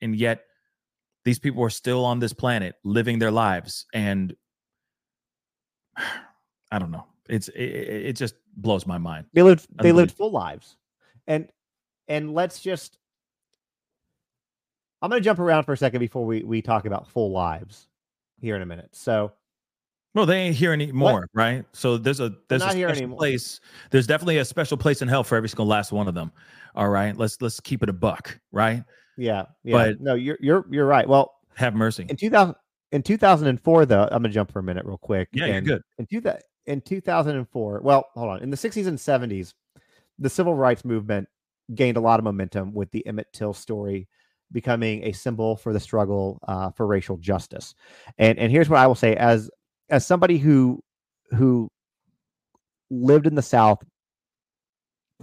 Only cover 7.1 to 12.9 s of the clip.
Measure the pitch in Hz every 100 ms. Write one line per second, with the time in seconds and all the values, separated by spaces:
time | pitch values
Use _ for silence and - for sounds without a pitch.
7.1 | _ - 113 - - 123 - - 107 131
8.1 | 120 120 - _ - 110 98 92 87 85
9.1 | 78 - 165 185 170 - - 170 170 175
10.1 | - 214 160 85 73 - _ _ _ _
11.1 | _ - 156 160 _ _ _ _ _ -
12.1 | 151 151 156 180 - 190 180 -